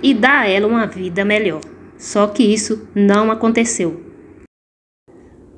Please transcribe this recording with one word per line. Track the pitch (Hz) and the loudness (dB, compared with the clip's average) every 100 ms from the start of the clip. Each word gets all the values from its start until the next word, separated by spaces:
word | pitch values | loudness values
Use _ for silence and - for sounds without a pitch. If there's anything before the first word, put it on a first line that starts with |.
e | 262 233 | 0 2
dar | 247 285 | 4 2
a | 214 | 2
ela | 196 208 | 0 0
uma | 233 208 | 0 -2
vida | 185 185 175 | -6 -6 -4
melhor. | 202 214 208 156 - - - - | 0 0 -2 -4 -10 -20 -20 -20
Só | - 208 202 | -6 0 0
que | - | 2
isso | 214 214 - 214 - | 2 2 -2 -6 -6
não | 208 202 202 220 | 0 4 4 2
aconteceu. | 220 226 226 226 - 170 156 - - - - - _ _ _ _ _ _ - - - - | 0 0 0 0 -2 -6 -6 -14 -20 -20 -20 -20 _ _ _ _ _ _ -20 -20 -20 -20